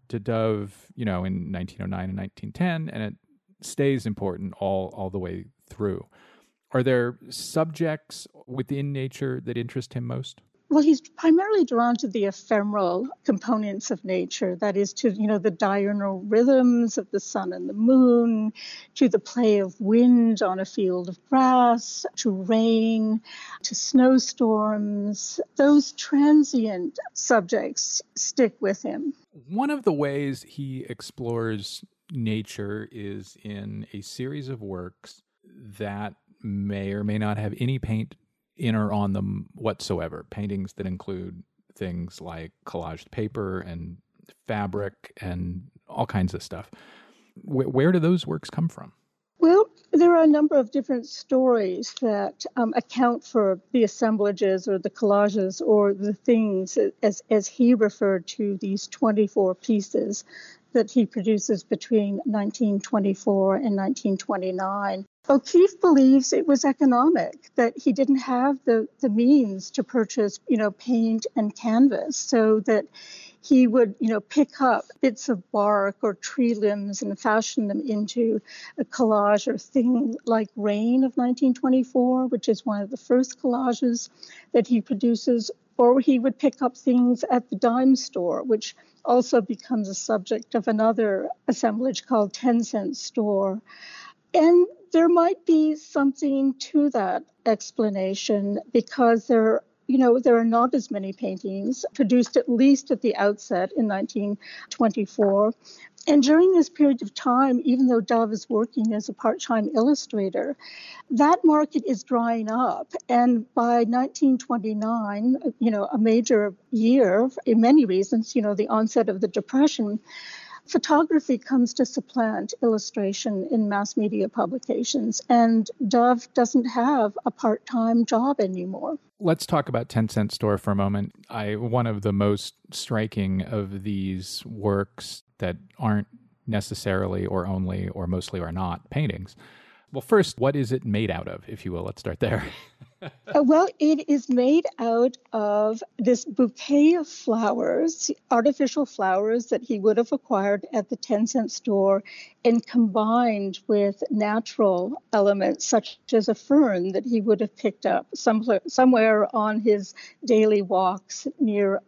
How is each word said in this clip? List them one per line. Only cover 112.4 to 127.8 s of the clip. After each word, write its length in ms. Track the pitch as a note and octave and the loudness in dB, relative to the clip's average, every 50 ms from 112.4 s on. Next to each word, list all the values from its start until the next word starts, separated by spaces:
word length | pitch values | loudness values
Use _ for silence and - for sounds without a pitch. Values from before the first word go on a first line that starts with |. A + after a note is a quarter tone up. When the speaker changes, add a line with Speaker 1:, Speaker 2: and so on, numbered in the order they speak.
| A3 G#3+ | -4 -4
Speaker 2:
up. 420 | A3+ B3 B3+ - - - - - - - - - | -2 -2 -2 -2 -2 -4 -8 -10 -12 -10 -4 0
And 380 | A#3+ A#3+ A#3+ B3+ A#3+ A3+ A3+ - _ | 2 4 4 4 2 2 -2 -2 _
by 300 | B3 A#3 A#3+ A#3+ A#3+ A#3 | 0 2 2 2 2 2
nineteen 520 | A3+ A#3+ B3 C4 C#4 - - D4+ C4+ C4 | 2 0 0 -2 -2 -2 2 2 4 4
twenty-nine, 1040 | - - - B3+ A3+ F#3 A3 G#3+ G#3 G#3+ A3 A#3 A#3 G#3+ G3+ G3+ G#3 A3+ B3 C4 - - C4 - - | 2 0 -4 -4 -4 -2 -4 -4 -4 -2 -2 -2 -2 -4 -4 -4 -2 0 0 0 0 -2 -4 -4 0
you 120 | A3 A#3 | 0 0
know, 180 | G#3+ G3+ G3 - | 0 0 -2 -2
a 60 | - G#3+ | 0 2
major 560 | A3 A3+ A3 A#3+ A3 - B3 G#3 G#3 G3+ F#3+ - _ _ | 2 4 4 4 4 4 2 2 2 0 -4 -8 _ _
year 600 | - G#3+ A3 A#3 B3+ C#4 A#3 F3+ F#3 G#3+ B3 C4 - - - | -2 0 2 4 4 6 4 4 4 4 2 0 -2 -4 -2
in 140 | B3 A3+ A3+ | 2 4 4
many 260 | A3+ A#3+ C#4+ D#4 B3 | 6 6 6 6 6
reasons, 500 | F#3+ F#3 F#3+ G3 - - A3+ A3 - - | 4 2 0 0 0 -2 -2 -2 -2 -2
you 60 | B3 | -2
know, 120 | G#3 G#3 G3+ | 0 0 0
the 140 | F#3 G#3+ - | -2 -2 0
onset 400 | G#3+ A3 A3 G#3+ - C4 A3 A3 | 0 0 0 0 0 0 0 0
of 120 | F#3+ F#3+ | 0 -2
the 80 | G#3+ F#3 | -4 -4
Depression, 720 | - G#3+ G3 - B3+ C4 D4 D4 - - A3 G3+ G#3+ - - - - - - - - - - - - - - | -2 -4 -4 -2 2 2 2 2 2 -2 -4 -4 -4 -6 -10 -14 -20 -20 -18 -18 -18 -20 -20 -20 -20 -20 -8
photography 720 | - - - - - D4+ D4 E4 - D#4+ D4+ - - B3+ G#3+ | -4 -4 -4 0 2 2 2 4 2 2 0 0 0 -2 -4
comes 360 | - - C4+ B3+ A#3+ A#3 - | -2 0 0 2 2 2 0
to 100 | - B3+ | -2 -2
supplant 680 | - - B3 - _ - B3+ A3+ A3 G#3+ F#3 G#3 A3 - - | -2 -2 -6 -10 _ -4 -2 -2 -2 -2 -4 -6 -8 -6 -2
illustration 840 | C4 A#3 A3 G#3 - - - A3 G3+ G3 G3 - - A#3 G#3 F#3+ F#3+ D#4 | 0 0 0 0 -2 -6 -6 -4 -4 -4 -4 -4 -6 -4 -4 -4 -4 -2
in 180 | C#4 A3+ G#3+ G3+ | -2 0 0 0
mass 280 | G3+ G3+ G#3 - - | -2 -4 -4 -4 -2
media 320 | A3 G#3+ G#3+ A3 G#3 F#3+ - | -2 -2 -2 -2 -2 -4 -2
publications, 920 | - - G3 F3 B3+ B3 - - - - A#3+ - - C4 G#3+ A3+ G#3+ - - - | -2 -2 -2 -2 -4 -6 -6 -4 -4 -4 -4 -4 -4 -4 -4 -4 -6 -6 0 2
and 420 | A#3+ A#3+ A#3 A3+ A3+ A3 G#3 - - - C4 | 4 4 4 4 4 2 0 -2 -4 -6 -2
Dove 460 | G3 C4 A#3 A#3+ B3 B3 A#3+ - - - | 0 2 4 4 4 2 0 -2 -4 0
doesn't 300 | C4 A#3+ A#3+ - B3+ A#3 | 0 0 2 2 2 0
have 520 | B3 A3 B3+ A#3+ C#4 D4 B3+ G#3+ G#3 - - - | 0 -2 0 0 2 2 2 0 0 -2 -4 -6
a 40 | B3 | -6
part-time 720 | - - - A3 G#3 - - - B3+ A#3 | -4 -2 -2 -2 -2 -2 -4 -4 -2 -2